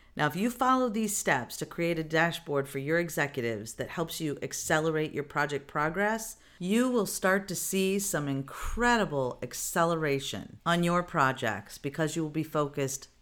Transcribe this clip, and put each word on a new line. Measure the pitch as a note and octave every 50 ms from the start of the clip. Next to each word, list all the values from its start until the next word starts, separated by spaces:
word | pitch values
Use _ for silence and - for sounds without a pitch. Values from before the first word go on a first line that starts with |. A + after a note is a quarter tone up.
| - - -
Now, | - D3+
if | D3 C#3
you | F3 G#3 B3
follow | A#3 - C4+ B3+ C4 B3+ B3+ B3
these | G3+ A3+ A3 G#3 G#3
steps | - - F#3+ D#3 C3 A#2 - - -
to | D3+
create | - - - E3+ E3+ E3+ D#3+
a | D#3
dashboard | D3+ D#3+ D#3+ E3 E3+ D#3+ - - - C#3+ C#3 C3+ C3+
for | - C#3
your | C3+ C#3+ D#3+ E3+
executives | F3 D#3+ - E3 D3 C#3 - C3+ A#2 A#2 A2+ G#2 G#2+ A2+ -
that | - C3 A2+
helps | - - E3 E3 - -
you | D#3+ D3+ C3+ -
accelerate | - - - - - - E3+ D#3 D#3 E3 D#3 D#3 D#3 D#3
your | - C#3+ C#3
project | - - D3+ D3 D3 D3 C3+ - -
progress, | - D3+ D3 D#3+ E3 F#3+ G3+ G#3 A3 A3 A3 - - - - - - -
you | F3 F3+ G#3 A#3 B3 C4
will | B3 A#3 G3
start | - - - - F#3+ F#3+ G3 G3 F#3+
to | F3
see | - - - - F#3+ F#3+ F#3+ G3 G3+
some | G3+ - - D#3 D3
incredible | C#3 C3+ C3+ C#3 C#3 - - - - - G#3+ A#3+ A#3+ A#3+ A3+ G3+ D#3 D3 C#3 C3 B2 - -
acceleration | - - - - - - - F3+ E3+ E3+ E3+ D#3+ D#3 D3 C#3 C#3 C#3 - - G2 - - - - -
on | E3 E3+ F3
your | F3 E3+ F3 F3
projects | F3 F3 - E3 C#3 C3 B2+ C3 B2 A2+ G#2 G2 G2 - -
because | - - C#3+ C3+ - D#3+ D3+ D3+
you | E3
will | D#3+ D3+
be | D3+ D#3+
focused, | D#3 - - D#3 D3 C#3 C#3+ D3 C#3 C3 C3+ - - - _ _